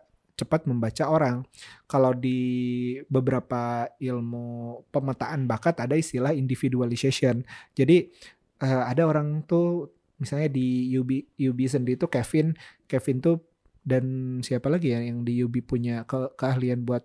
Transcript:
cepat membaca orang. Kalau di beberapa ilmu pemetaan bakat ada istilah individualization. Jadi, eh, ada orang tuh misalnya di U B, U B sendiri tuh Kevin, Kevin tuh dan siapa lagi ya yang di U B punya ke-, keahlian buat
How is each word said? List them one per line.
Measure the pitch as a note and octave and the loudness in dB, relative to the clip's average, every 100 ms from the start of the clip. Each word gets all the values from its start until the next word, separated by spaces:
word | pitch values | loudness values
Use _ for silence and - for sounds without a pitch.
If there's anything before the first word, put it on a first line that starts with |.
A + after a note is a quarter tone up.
| _ _ _ - | _ _ _ -10
cepat | - D#3+ | -2 0
membaca | - A#2+ A2+ - | 0 -2 -2 -2
orang. | C#3 D#3+ C3+ B2 C3 - - - | 2 2 2 0 -6 -16 -20 -20
Kalau | - C#3 C3 B2 | -2 4 4 4
di | B2+ B2+ B2+ B2 B2 B2 B2 C3 - | 0 0 0 0 -2 -2 -2 -6 -2
beberapa | C3 B2+ B2+ - B2 A#2+ A#2+ A#2+ - | 0 2 0 -2 -4 -2 -2 -4 -6
ilmu | B2+ A#2+ A#2 A#2+ A#2+ A#2+ A#2 A#2+ - | -4 -4 -4 -6 -8 -10 -10 -12 -4
pemetaan | C#3+ C3+ B2+ A2+ D3+ | -2 -2 -4 -4 -2
bakat | B2+ A2+ E3+ E3+ | -2 0 0 0
ada | B2 | 0
istilah | D3+ D#3+ B2+ C3+ | 0 0 -2 0
individualization. | D#3 C3 B2+ C3+ B2 A#2+ A#2 C3+ - C3 A#2+ - - - - | 0 0 -2 0 0 0 0 0 2 2 2 -4 -14 -12 0
Jadi, | C3+ F3 - - - _ _ - | 6 6 4 -12 -20 _ _ -6
eh, | C3+ C3 B2 | 0 0 0
ada | B2+ | 2
orang | D#3+ D3+ D3 D3+ | 2 2 0 -4
tuh | D3+ E3+ F3 F3 D3 _ _ - | 0 2 2 0 -6 _ _ -10
misalnya | C3 C#3+ D3+ | -4 0 0
di | C3+ B2+ B2+ B2+ C3 | 0 0 0 0 0
U | |
B, | B2+ C3 - - | 0 -2 -4 -2
U | C3 | 0
B | B2 C3 | 2 0
sendiri | C#3 B2+ B2 | 0 0 0
tuh | E3+ | 0
Kevin, | B2 A#2 D#3 D#3+ D#3 - _ - | -2 0 2 2 0 -8 _ -4
Kevin | C3 - B2+ | -2 0 0
tuh | E3 E3 _ _ _ _ | 2 0 _ _ _ _
dan | - B2+ B2+ C3 B2+ B2+ | 0 0 0 -4 -4 -6
siapa | A#2 B2 C#3 | -4 -2 0
lagi | F3 D3+ A#2 | 0 0 0
ya | |
yang | A#2+ A#2+ A#2+ | -2 -4 -2
di | A#2+ | 0
U | A#2+ | 0
B | A#2+ | -2
punya | A#2+ B2+ A#2+ A#2 A#2 | -2 -2 -2 -4 -4
ke-, | C3 C3 - | -4 -4 -4
keahlian | C3 B2+ B2 B2 A#2+ | -2 0 0 -2 -2
buat | A#2+ | -4